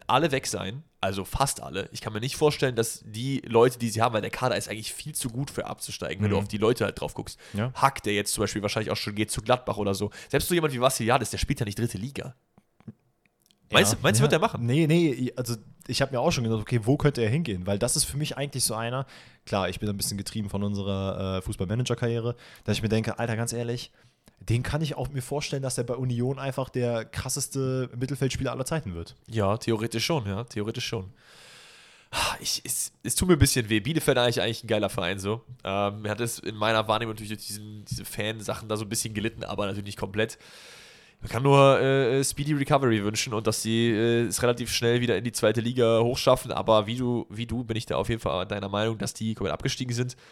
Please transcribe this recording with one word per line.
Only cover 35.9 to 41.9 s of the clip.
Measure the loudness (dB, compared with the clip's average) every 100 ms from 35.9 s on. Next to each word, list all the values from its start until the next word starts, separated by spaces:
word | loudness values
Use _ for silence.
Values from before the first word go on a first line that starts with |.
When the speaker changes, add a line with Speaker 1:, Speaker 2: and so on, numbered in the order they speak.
| -2 -4
Speaker 1:
er |
hat | -2
es | -4 -4
in | -8 -2
meiner | 2 2 2
Wahrnehmung | 0 -2 -6
natürlich | -10
durch | -10 -10
diesen, | -12 -12 -16
diese | -10 -10 -8
Fan-Sachen | -6 -4 -4 -6 -8 -6
da | -6
so | -4
ein |
bisschen | -4 -4
gelitten, | -4 -6 -6
aber | -8 -6 -4
natürlich | -6 -10
nicht | -8
komplett. | -4 -2 -2 -4 -20 -20 -20 -20 -20 -20 -20 _
Man | -6
kann | 0
nur, | 6 8 8 8
äh, | 4